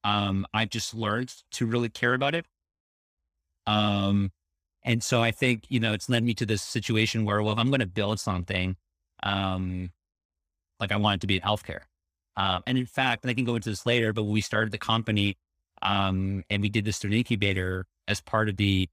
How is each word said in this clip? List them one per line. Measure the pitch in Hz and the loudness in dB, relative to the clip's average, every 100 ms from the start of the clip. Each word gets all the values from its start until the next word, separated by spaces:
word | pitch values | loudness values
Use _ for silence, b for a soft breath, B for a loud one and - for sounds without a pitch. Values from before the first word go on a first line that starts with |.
um, | 104 104 101 98 98 | 2 2 2 0 -2
I've | 107 110 | -2 -2
just | 117 - | -4 -6
learned | 113 107 107 127 - _ | -4 -2 -2 -4 -10 _
to | - 117 | -4 -2
really | 120 120 | 0 -2
care | - 120 | 0 0
about | 127 139 | 2 0
it. | 165 170 _ _ _ _ _ _ _ _ _ _ _ - | -2 -8 _ _ _ _ _ _ _ _ _ _ _ 0
Um, | 107 104 101 98 101 98 _ _ _ _ _ | 2 2 2 2 2 0 _ _ _ _ _
and | - 120 | -2 -2
so | - 123 | 2 2
I | 117 | 2
think, | 107 127 117 - | 2 0 0 0
you | 127 | 0
know, | 110 | 0
it's | 107 - | -2 0
led | 120 | 0
me | 120 | 2
to | 110 107 | -2 -2
this | 107 | -2
situation | - 117 - 110 110 113 | -2 -6 0 2 2 0
where, | 107 104 | 0 2
well, | 107 | 2
if | 107 | 2
I'm | 117 | 2
gonna | 135 98 | 2 0
build | 95 101 107 | -2 -2 -2
something, | - 92 90 95 92 95 _ _ _ _ | -2 -4 -2 -2 -2 -4 _ _ _ _
um, | - 98 98 92 92 92 90 _ _ _ _ _ _ _ _ _ | -4 -2 -2 -2 -4 -6 -8 _ _ _ _ _ _ _ _ _
like, | 101 | -2
I | 104 | 2
want | 104 98 | 2 2
it | |
to | 101 | 0
be | 95 | 0
in | |
healthcare. | 95 107 - - - _ _ _ _ - | 2 -2 -2 -12 -14 _ _ _ _ -2
Um, | 98 92 107 | 0 0 0
and | 127 | -2
in | 123 | -2
fact, | - 131 117 | -2 0 0
and | 127 | -2
I | |
can | 117 | -2
go | 120 117 | 0 -2
into | 110 | -2
this | 101 | -4
later, | - 120 110 | 0 2 2
but | 107 | 0
when | 104 | 0
we | 107 | 0
started | - 110 110 | 0 0 -2
the | 104 | -4
company, | - 113 110 107 101 98 _ _ _ _ | 0 0 2 0 0 -2 _ _ _ _
um, | - 101 98 95 95 98 - | 0 2 2 0 -2 -4 -4
and | 101 | -2
we | 104 | 0
did | 107 | 0
this | 107 104 | -2 -4
through | 101 | 0
an | 107 | 0
incubator | 123 110 101 95 92 92 92 _ - | 0 0 2 0 -2 -4 -8 _ -6
as | 104 | -6
part | - 110 107 | 0 0 0
of | 95 | 2
the | 101 95 92 | 4 4 0